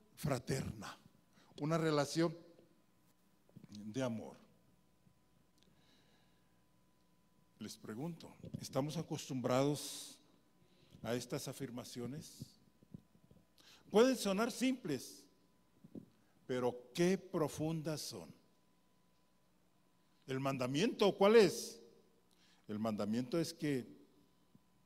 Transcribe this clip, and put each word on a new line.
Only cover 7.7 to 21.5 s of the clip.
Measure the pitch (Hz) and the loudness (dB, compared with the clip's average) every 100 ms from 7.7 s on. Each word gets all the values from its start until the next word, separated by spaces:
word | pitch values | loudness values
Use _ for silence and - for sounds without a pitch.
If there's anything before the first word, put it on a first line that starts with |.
| - | -12
pregunto, | 107 110 165 165 - - - - | -12 -8 -8 -8 -14 -18 -12 -10
¿estamos | - 135 147 160 | -6 -2 -2 -4
acostumbrados | 160 151 - 131 123 127 143 143 - - - - - - _ _ _ _ - - | -6 -6 -6 -2 2 4 2 0 -4 -10 -14 -18 -20 -20 _ _ _ _ -20 -12
a | 113 | -6
estas | 120 117 147 139 | -4 -4 -8 -8
afirmaciones? | 127 135 120 - 127 120 147 - - - - _ _ - - - _ - - _ _ - - - | -8 -10 -10 -12 -10 -8 -10 -14 -16 -18 -20 _ _ -20 -20 -20 _ -20 -20 _ _ -20 -20 2
Pueden | 190 254 254 | 6 8 6
sonar | 202 190 240 | 0 0 0
simples, | - 262 - 180 131 - - - _ _ _ _ _ - - - _ _ _ - | 0 0 0 -2 -4 -6 -16 -20 _ _ _ _ _ -18 -18 -18 _ _ _ -6
pero | 127 123 120 - | -2 0 -2 -4
qué | - 175 190 | 0 2 2
profundas | - 175 147 - 156 165 151 151 | -2 -2 0 0 -2 -2 -4 -6
son. | - 107 78 - - _ _ _ _ _ _ _ _ _ _ _ _ _ _ _ _ _ - | -8 -10 -14 -18 -20 _ _ _ _ _ _ _ _ _ _ _ _ _ _ _ _ _ -6
¿El | 131 | -2
mandamiento | 135 135 127 139 220 - 202 - | -2 0 0 2 2 4 4 6
cuál | 202 226 | 8 10
es? | 185 | 8